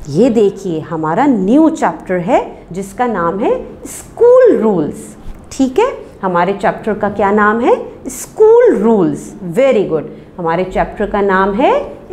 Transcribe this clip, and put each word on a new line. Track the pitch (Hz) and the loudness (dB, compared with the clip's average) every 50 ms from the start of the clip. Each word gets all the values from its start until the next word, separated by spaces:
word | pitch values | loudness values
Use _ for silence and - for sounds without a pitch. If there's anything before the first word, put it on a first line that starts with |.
| - 139 | -12 -4
ये | 135 175 247 277 | 0 2 2 2
देखिए, | 208 233 202 190 190 - - 180 160 156 | 4 2 2 2 0 -4 -6 -6 -6 -6
हमारा | 135 - 170 160 156 156 170 214 277 | -6 -8 -6 -4 -4 -2 0 0 2
new | 294 247 196 185 196 254 302 320 302 | 2 2 2 2 2 4 4 4 4
chapter | 320 - 247 180 165 - - - 185 | 2 0 -2 -2 -4 -4 -6 -4 -4
है, | 180 165 202 285 403 494 - - - - - | -4 0 0 0 0 0 -4 -10 -16 -18 -14
जिसका | 165 196 190 - - - 247 | -12 -12 -12 -8 -6 -4 -4
नाम | 240 214 175 170 170 190 196 | -2 -2 -2 -2 -2 -2 -2
है | 262 403 508 - - - - - - | -2 -2 -2 -4 -6 -10 -16 -16 -16
school | - - - - - - - 453 480 494 508 508 415 277 | -16 -16 -18 -18 -14 -2 2 4 6 6 6 6 6 4
rules, | 196 214 220 196 165 151 - - - - - - - - - - - - - | 2 2 0 0 0 -2 -4 -8 -12 -16 -18 -18 -16 -16 -16 -16 -16 -18 -10
ठीक | - - 262 254 262 392 | -4 -2 -2 0 0 0
है। | 466 539 - - - - - - | 0 0 -2 -6 -14 -18 -12 -8
हमारे | 196 185 175 175 180 190 196 | -6 -2 0 0 0 0 -2
chapter | 196 214 185 165 - - 220 202 | -2 -2 -2 -2 -2 -4 -6 -4
का | 208 208 202 | -2 -4 -4
क्या | 202 - 202 196 | -2 -2 0 0
नाम | 208 208 208 208 226 233 | 2 2 2 2 2 2
है? | 247 359 508 - - - - - - | 2 0 0 0 -2 -8 -16 -16 -14
school | - - - - - - - 440 427 466 480 494 415 277 | -14 -14 -14 -16 -8 0 4 6 6 8 6 6 4 4
rules। | 196 208 233 226 202 170 151 143 - - - - - 190 175 160 | 2 2 2 2 2 2 0 -2 -6 -10 -14 -16 -12 -12 -6 -2
Very | 220 269 269 233 208 170 - | 0 2 2 2 2 0 -2
good, | 160 151 156 - - - - - - | -4 -6 -6 -8 -14 -20 -20 -18 -12
हमारे | - 170 165 170 180 185 | -8 -4 -2 -2 -2 -4
chapter | 185 - 202 170 - - - 208 | -2 -2 -4 -4 -4 -4 -6 -6
का | 202 208 202 | -4 -2 -2
नाम | 202 196 185 190 196 208 196 | 0 2 2 2 0 0 0
है | 220 294 381 523 571 - - - - - - | 0 2 2 2 0 -2 -6 -12 -16 -10 -8